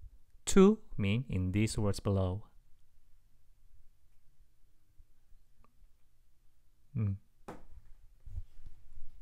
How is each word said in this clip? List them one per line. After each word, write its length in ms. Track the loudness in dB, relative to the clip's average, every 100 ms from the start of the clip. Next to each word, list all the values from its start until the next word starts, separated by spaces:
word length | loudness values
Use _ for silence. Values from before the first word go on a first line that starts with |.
| -18 -18 -20 -8 6
to 320 | 10 10 8 -2 0
mean 280 | 2 2 0
in 240 | 0 2
these 240 | 2 2 2
words 220 | 0 2
below. 440 | 2 2 2 -2 -8 -20 -20 -18 -18 -20 -20 -20 -20 -20 -20 -20 -20 -16 -16 -18 -20 -20 -20 -20 -20 -20 -20 -20 -20 -20 -20 -20 -20 -20 -20 -20 -20 -20 -20 -20 -20 -20 -20 -20 -20 -20 -20 -20 -10
Hmm. 180 | -2 -2 -2 -10 -20 -14 -12 -10 -12 -14 -16 -18 -16 -8 -8 -6 -8 -8 -8 -6 -2 -2 -2